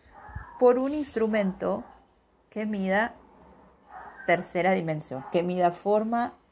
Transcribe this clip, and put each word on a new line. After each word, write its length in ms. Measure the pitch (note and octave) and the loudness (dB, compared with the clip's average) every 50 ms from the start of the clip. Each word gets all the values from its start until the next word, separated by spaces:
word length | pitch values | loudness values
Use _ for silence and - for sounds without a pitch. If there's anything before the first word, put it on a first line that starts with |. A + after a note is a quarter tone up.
| _ - - - - - - - - - - - | _ -20 -20 -20 -20 -14 -14 -14 -14 -14 -2 4
por 180 | B3+ B3 B3 B3 | 6 6 6 6
un 160 | C4 C#4 D4 | 2 0 -2
instrumento 920 | D4+ C#4+ - - - A3 A3 A3 G#3+ G3+ F#3+ F3+ - F#3+ F#3 F#3+ A3+ B3 - - - _ _ _ _ _ _ _ _ _ _ | -4 -4 -4 -2 -2 0 0 2 2 0 0 -2 -2 -4 -4 -4 -4 -6 -12 -20 -20 _ _ _ _ _ _ _ _ _ _
que 160 | - G#3+ A3 | -10 -6 -6
mida 500 | G#3+ G#3+ G3 F#3+ F#3+ F#3+ G3+ A3+ - - - - - - - - - - - - - _ _ _ _ - - - - - - - | -4 -4 -2 -2 0 2 2 0 -2 -4 -12 -20 -20 -20 -20 -20 -20 -20 -20 -20 -20 _ _ _ _ -20 -18 -18 -18 -18 -10 0
tercera 460 | - E3+ F3 F#3 - - F3+ E3+ F#3 | 2 2 2 0 -4 -4 0 2 2
dimensión, 540 | F#3+ F#3+ E3+ D#3+ D#3 D3+ - - B2+ C3 - - | 2 2 0 -2 -4 -6 -6 -8 -10 -10 -10 -2
que 140 | - F3 E3+ | -2 0 0
mida 280 | F3+ F3+ F3+ F3 F3 | 0 0 2 2 2
forma 640 | E3+ - - G3 G#3 G#3+ A3 A3 A#3 A#3 A#3+ B3+ - - _ _ | 2 0 0 2 2 2 2 0 -2 -2 -2 -4 -6 -14 _ _